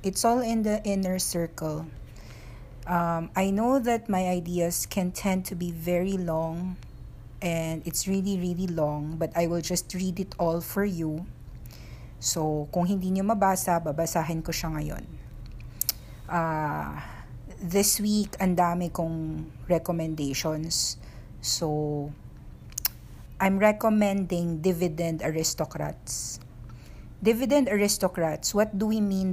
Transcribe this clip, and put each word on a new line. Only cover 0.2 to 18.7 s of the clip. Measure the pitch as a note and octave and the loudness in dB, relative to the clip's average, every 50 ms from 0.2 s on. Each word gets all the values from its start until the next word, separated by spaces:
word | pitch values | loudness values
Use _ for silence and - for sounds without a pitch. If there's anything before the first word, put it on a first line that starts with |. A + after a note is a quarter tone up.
all | - A#3 A#3+ B3+ A#3+ | 4 6 6 4 4
in | A3+ A#3 A3+ | 2 2 2
the | G#3+ G#3 G#3 G#3+ G#3+ | 4 4 2 2 2
inner | G#3 G3 G3 F#3 F3+ F#3 | 0 0 2 2 0 0
circle. | F#3 - - - F3 E3 E3 - - E3 D#3 D3+ D#3 E3 D#3 - - - - - - - - - - - - - - - - - - - | 0 -2 0 0 0 -2 -2 -4 -4 -4 -2 -2 -4 -6 -8 -10 -12 -14 -14 -14 -14 -14 -14 -16 -16 -16 -16 -16 -16 -16 -16 -14 -12 -4
Um, | E3+ F3 E3+ E3+ E3+ E3 E3 E3 - - | 0 2 2 2 2 0 0 -2 -2 0
I | F#3+ F#3+ G3 | 0 2 2
know | G3 G3+ A3+ B3 C4+ C#4 | 2 2 4 4 4 4
that | A3+ A#3+ A#3 A#3 A#3 | 4 2 2 2 0
my | - G3 F#3 F#3 F3+ | 0 0 2 2 2
ideas | F3+ F3+ E3 E3+ F3 F3 E3+ F3 F3 - - | 0 0 0 0 0 2 2 2 0 -2 -4
can | - - G3+ F3+ F3+ | -2 -2 0 0 0
tend | F#3 - - G3+ F#3 F#3 F#3 - | -2 -2 0 0 2 0 0 -4
to | F#3+ | -4
be | E3+ F3 F3 E3 | -4 -4 -4 -4
very | E3 D#3+ F3 F3+ F3+ - G3 G3 | -2 0 2 2 2 2 2 0
long | F#3 F3+ E3+ D#3+ D#3+ E3 D#3+ D#3+ F3 F3+ F#3 F3+ - - - - - - - - - - - - - | 0 0 0 0 0 0 -2 -2 -4 -4 -4 -6 -8 -10 -14 -14 -14 -14 -14 -14 -16 -16 -16 -8 -4
and | - F3 E3 E3 D#3+ D#3+ D#3+ D#3+ - F3 | -2 0 0 0 0 -2 -2 -4 -4 -4
it's | E3+ - - | -4 -2 0
really, | F#3+ G3 G3 F#3 G3+ G3 | 0 0 0 2 0 0
really | F3+ F3 F3+ F3 E3+ F#3+ F3+ | 0 0 0 0 0 0 0
long, | E3+ D#3+ D3+ D3+ D3+ D3+ D3 D3+ D#3+ | 2 2 2 2 2 0 -2 -4 -2
but | D#3+ E3 D#3 - | -2 -2 0 2
I | E3+ F3 E3 | 2 2 2
will | E3+ E3+ D#3 | 2 0 0
just | - F3+ F3 - - - | 0 -2 -2 -2 -4 -4
read | F3+ F#3+ F#3 E3+ G3 | -2 -2 -2 -2 -2
it | F#3 - - | -4 -6 -2
all | - F3 E3 E3 E3+ | 0 2 2 2 0
for | E3+ - - G3 G3+ | -2 -2 0 0 0
you. | G#3 F3+ E3 D#3+ D#3 D3+ D#3+ F#3 - - - - - - - - - - - - - - - - - - - | 0 0 0 -2 -2 -2 -4 -6 -8 -12 -14 -16 -16 -14 -14 -14 -14 -16 -16 -16 -16 -14 -14 -14 -16 -12 -4
So, | - - - E3+ D#3 D#3 D3+ D3+ D3 D3+ | -4 -2 0 2 2 2 2 0 -2 0
kung | - F3+ F3 | 2 2 4
hindi | F3+ G3+ F#3+ F3+ F#3 | 4 2 2 2 2
nyo | F#3+ F#3+ G3 G#3 A3+ | 2 2 4 4 4
mabasa, | G3+ G3 F#3+ F#3+ F#3 - F#3 F3 E3+ | 4 6 4 4 4 4 2 2 2
babasahin | E3 D#3+ C#3+ D#3+ E3 D#3+ - E3+ D#3 D3+ E3 E3 D#3+ | 2 0 0 0 0 2 2 0 0 2 0 -2 -2
ko | - D#3+ | -2 -4
siya | - - D#3+ D#3 | -2 -2 -2 -2
ngayon. | D3+ D3+ D3 D3 - - - - - - - - - - - - - - - - - - - - - - - - - - - | -2 -2 -4 -4 -6 -8 -10 -12 -12 -14 -14 -14 -12 -12 -12 -12 -12 -12 -14 -4 -2 0 0 0 -2 -8 -14 -14 -14 -6 -2
Ah, | F3 E3+ E3 D#3+ D#3+ D#3 D#3 D3 D3+ D3+ D3 D3 D3 D3 - - - - - - - - - - - - G3 | 0 2 2 2 2 2 0 0 0 -2 -4 -4 -6 -8 -10 -10 -12 -14 -14 -14 -14 -14 -14 -14 -10 -8 -4
This | E3+ F3+ G3+ G3+ - - - G#3 | 2 4 4 6 6 4 2 2
week, | G#3 G#3 G#3+ G3 - - - F#3+ | 2 4 4 2 0 0 0 2
ang | F#3 F3+ F3 | 4 4 6
dami | F3 F3 | 4 4